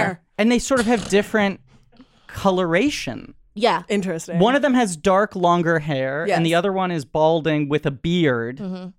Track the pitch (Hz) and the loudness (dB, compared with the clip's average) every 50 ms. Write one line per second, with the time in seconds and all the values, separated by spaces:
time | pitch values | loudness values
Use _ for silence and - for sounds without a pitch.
0 | 214 196 170 - _ _ _ - 214 233 240 233 - - 269 247 208 226 247 202 | 2 0 -4 -8 _ _ _ 0 0 2 2 0 0 0 0 0 2 0 0 0
1 | - - 185 202 202 - - 214 202 196 185 - _ _ _ _ _ _ _ _ | 0 0 0 0 0 2 0 0 0 0 -2 -6 _ _ _ _ _ _ _ _
2 | - _ _ _ _ - - - - 196 185 180 185 165 165 190 254 294 - - | -20 _ _ _ _ -18 -14 -2 0 0 2 2 0 2 2 2 2 0 -2 -4
3 | - 135 113 107 - - - - _ _ _ 208 233 220 220 220 175 - 208 202 | -8 -8 -10 -10 -14 -18 -20 -20 _ _ _ 0 0 0 0 0 -2 -2 -4 -2
4 | 180 190 165 160 - 185 175 170 190 240 269 285 277 285 247 254 240 190 170 151 | -2 -2 -6 -6 -6 -4 0 2 2 4 4 2 2 2 2 2 2 0 -2 -2
5 | - 196 185 196 214 208 - 190 180 175 175 175 165 165 165 160 151 160 143 131 | 0 2 2 2 2 0 -2 0 2 2 2 2 2 2 0 0 0 -2 -2 -2
6 | 131 135 139 151 170 202 226 - 165 160 165 175 180 202 190 190 185 180 170 156 | -2 -4 -4 -4 -2 -2 0 0 2 2 2 2 0 0 -2 -2 -2 -2 -2 -6
7 | 123 _ - 156 156 160 165 165 143 160 151 151 147 139 147 147 - 151 139 113 | -6 _ -2 2 2 2 2 2 0 0 0 0 0 0 -2 -2 -2 -4 -6 -4
8 | - 170 175 180 160 139 123 117 117 120 131 143 202 185 185 180 185 180 - | -2 0 2 2 2 2 2 0 -4 -6 -8 -10 -10 -10 -10 -10 -12 -16 -16